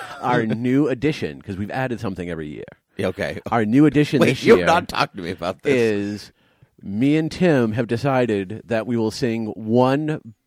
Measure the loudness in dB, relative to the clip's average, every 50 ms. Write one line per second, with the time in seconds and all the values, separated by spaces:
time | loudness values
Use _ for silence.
0 | -12 -12 -14 -8 -2 0 0 0 0 0 -2 -2 0 0 2 2 2 2 -2 -2
1 | -2 -2 -2 -2 -6 -8 -8 -10 -10 -10 -8 -8 -6 -6 -4 -6 -4 -4 -6 -6
2 | -6 -6 -6 -6 -8 -8 -6 -8 -8 -10 -10 -12 -14 -16 -18 _ _ _ _ -4
3 | -4 -4 -2 -4 -6 -6 -6 -8 -6 -2 0 0 2 4 4 6 6 6 6 4
4 | 2 2 2 2 4 2 2 0 6 6 6 6 6 2 2 2 0 -4 -2 -2
5 | -2 -2 _ -10 -8 -8 -6 -4 -4 -6 -6 -2 0 0 2 4 4 2 2 0
6 | -2 -4 -6 -8 -10 -16 _ _ _ _ _ _ _ _ _ _ -12 -8 -2 0
7 | 2 2 2 2 0 -2 -2 0 2 4 4 4 2 2 0 -2 -2 -2 -2 -2
8 | 0 0 2 2 2 2 0 -2 -2 -6 -10 -14 -8 -4 -4 -4 -2 -2 -2 0
9 | 0 -2 -2 -2 -2 -2 -2 -2 -4 -6 -8 -8 -4 2 4 4 4 4 4 0
10 | 0 -4 -6 -6 _ -16 -20 _ _